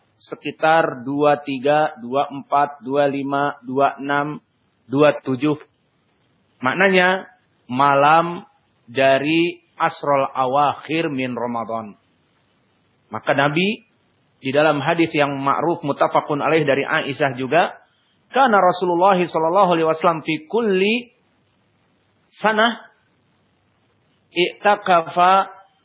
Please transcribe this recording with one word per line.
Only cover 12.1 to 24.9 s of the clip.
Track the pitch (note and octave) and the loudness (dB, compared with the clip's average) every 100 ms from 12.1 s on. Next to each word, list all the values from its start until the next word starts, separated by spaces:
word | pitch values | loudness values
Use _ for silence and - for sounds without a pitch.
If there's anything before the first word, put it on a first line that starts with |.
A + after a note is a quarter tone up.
| _ _ _ _ _ _ _ _ _ _ | _ _ _ _ _ _ _ _ _ _
Maka | G#2+ - C3+ | -8 -2 0
Nabi | C#3+ D#3 F#3+ - _ _ _ _ _ _ | 0 0 -2 -4 _ _ _ _ _ _
di | C3+ | -4
dalam | C#3 D#3 D3 | 0 2 0
hadis | C#3 E3+ D#3+ | 0 0 0
yang | D3+ C#3+ C#3 | 0 -2 -2
ma'ruf | C#3 G#2+ D#3 E3 C#3+ | -2 -2 -2 -4 -4
muttafaqun | C#3 D#3+ D3+ D3 C#3+ | -2 0 0 -2 -2
alaih | B2+ D#3+ D3 | 0 0 2
dari | C3+ | 0
Aisyah | - D#3 C3+ C3+ C#3+ B2+ | 0 -4 -4 -2 -4 -2
juga, | C3 D#3 G#3 - _ _ _ _ _ | -2 0 0 -4 _ _ _ _ _
"Kana | B3 C4+ G3+ | 0 2 4
Rasulullah | F3+ E3+ F3+ E3+ F#3+ F#3 | 4 2 -2 2 2 2
sallallahu | F3 E3+ D#3+ F#3+ F#3 E3 | 0 -2 0 2 2 2
alaihi | D#3+ | 0
wasallam | D#3 F3+ D#3+ D3 | 0 0 0 -2
fi | D3+ - | -6 -4
kulli | A3 A3+ F#3 G3+ A#3+ A#3+ _ _ _ _ _ _ _ _ _ _ _ _ - | -2 0 0 0 0 -4 _ _ _ _ _ _ _ _ _ _ _ _ -4
sanah | G#3 G#3+ A#3 A3+ - _ _ _ _ _ _ _ _ _ _ _ _ _ _ E3+ | 0 2 0 0 -14 _ _ _ _ _ _ _ _ _ _ _ _ _ _ -4
i'takafa | F3 - G3+ G3+ G3 | -2 0 0 0 2